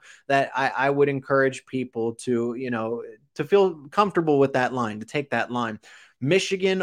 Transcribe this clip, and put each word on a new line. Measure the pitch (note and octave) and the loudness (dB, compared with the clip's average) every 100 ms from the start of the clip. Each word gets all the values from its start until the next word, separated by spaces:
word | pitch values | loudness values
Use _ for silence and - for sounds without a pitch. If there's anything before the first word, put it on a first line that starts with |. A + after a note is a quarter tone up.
| - - - | -10 -12 0
That | C#3 A#2+ | 0 2
I, | B2+ C3+ G2+ | 0 -2 0
I | C#3 | 0
would | C#3+ C#3+ | 2 2
encourage | C#3 - C3+ C3+ C3 - | 0 0 2 2 -2 -8
people | C3 B2 A#2 A#2 A#2 | -8 -6 -4 -4 -4
to, | - A#2+ A#2+ | -2 -2 -2
you | A#2 B2+ | -4 -6
know, | A#2 A2+ A#2 A2+ A2+ _ - | -4 -4 -6 -10 -18 _ -8
to | |
feel | C#3+ G3+ F#3+ D#3+ C#3 | 2 4 4 0 -4
comfortable | - G#3 F#3 D#3+ C#3+ | 0 2 2 2 4
with | C3+ | 4
that | C3+ B2 | 2 0
line, | B2+ A2+ G#2+ | -2 -4 -6
to | A2 | -6
take | D3+ C#3+ | -6 -2
that | A#2 A2+ | -2 -2
line. | B2 A2+ G#2+ - - - _ | -4 -4 -6 -16 -20 -20 _
Michigan, | C3+ F#3 - F#3+ F#3+ F#3+ | 0 0 0 -2 0 0